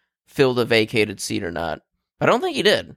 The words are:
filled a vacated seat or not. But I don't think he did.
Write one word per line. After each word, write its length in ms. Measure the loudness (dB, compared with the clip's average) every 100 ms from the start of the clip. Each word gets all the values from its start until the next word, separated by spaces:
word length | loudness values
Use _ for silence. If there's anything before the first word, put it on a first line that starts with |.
| _ _ _
filled 320 | 2 2 2
a 40 | 2
vacated 560 | 2 2 2 0 -2
seat 220 | -8 -6
or 80 | -6
not. 320 | -6 -6 -8 _ _ _ -4
But 80 | 0
I 40 |
don't 80 | 0
think 140 | 0 -2
he 80 |
did. 320 | 0 0 -2